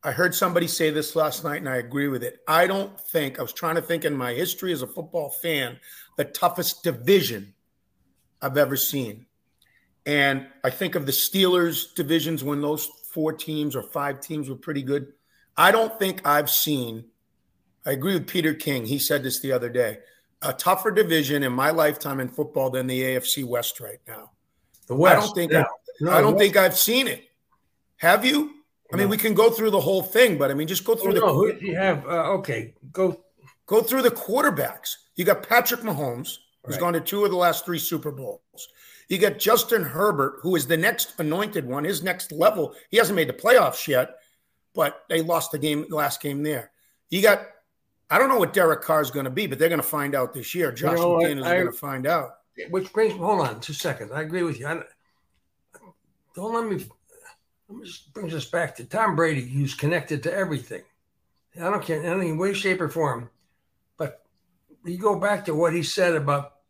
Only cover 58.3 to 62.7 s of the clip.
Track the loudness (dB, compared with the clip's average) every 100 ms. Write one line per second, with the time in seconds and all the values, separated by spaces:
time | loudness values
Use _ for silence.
58.3 | -8 -6 -4 -4 -8 -8 0 0 2 0
59.3 | 0 -4 -2 -4 -2 0 0 -2 -4 -4
60.3 | -2 -2 -4 -8 -14 -14 _ _ _ _
61.3 | _ _ -6 -2 -2 -2 -4 -2 -2 -2
62.3 | 0 -2 0 -2